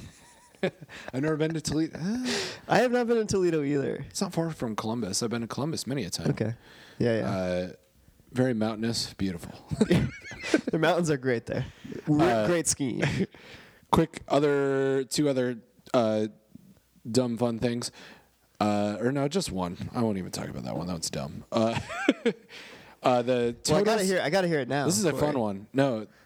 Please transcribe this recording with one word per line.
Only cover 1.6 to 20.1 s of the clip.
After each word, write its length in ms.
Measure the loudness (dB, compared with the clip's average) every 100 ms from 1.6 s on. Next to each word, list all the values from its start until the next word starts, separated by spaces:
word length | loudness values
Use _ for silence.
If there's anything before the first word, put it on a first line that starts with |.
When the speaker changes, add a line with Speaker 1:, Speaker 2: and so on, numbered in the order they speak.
Speaker 1:
Toledo. 380 | -2 -2 -2 -4
Uh, 260 | -4 -4 -2 -4 -4 -8 2
Speaker 2:
I 100 | 4
have 120 | 4
not 160 | 2 2
been 100 | 2
to 80 | 2
Toledo 360 | 2 2 2
either. 440 | 2 0 0 -4 -8
Speaker 1:
It's 120 | -4
not 120 | -2
far 160 | 0 -2
from 240 | -2 -4 -4
Columbus. 460 | -4 -4 -2 -2
I've 80 | -2
been 120 | -2
to 60 | -4
Columbus 380 | -4 -4 -4 -4
many 200 | -4 -4
a 40 |
time. 200 | -2 0
Speaker 2:
Okay. 240 | 0 0 -4 -10 -20 -12 -2
Yeah, 200 | 2 2
yeah. 120 | 0
Speaker 1:
Uh, 380 | -2 0 -2 -2 -8 _ _ -20 -20 _
very 220 | 0 2
mountainous, 600 | 2 0 0 -2 -2 -4
beautiful. 400 | -4 -4 -4 -10 -16 -6 0 4
<laughs> 0 |
Speaker 2:
<laughs> 100 | 4 2 -4 -14 -12 0 0 2
The 60 | 2
mountains 300 | 2 2 2
are 80 | 0
great 280 | 0 -2 -2
there. 180 | -4 -4 -8 -14 -6 0
Re-, 160 | 4 4
Speaker 1:
Uh, 160 | 4 4
Speaker 2:
great 200 | 2 0
skiing. 340 | -2 -2 0 0 0 -2 -6 -20
<laughs> 400 | -20 -20 -20 _
Speaker 1:
quick 300 | 2 2 -2 0
other, 760 | 2 4 4 2 2 2 0 0
two 220 | 2 2
other, 300 | 2 0 -2 -10 _ -2
uh, 340 | 2 4 2 0 -4 _ -20 -20 -20 _ _ -2
dumb 280 | 2 2 2
fun 200 | 0 0
things. 320 | -2 -2 -6 -10 -20 -20 _ _ _ -2
Uh, 380 | 0 2 0 0
or 120 | 0
no, 160 | 0 0
just 240 | -2 -4
one. 380 | -4 -4 -4 -6 -2
I 60 |
won't 160 | 0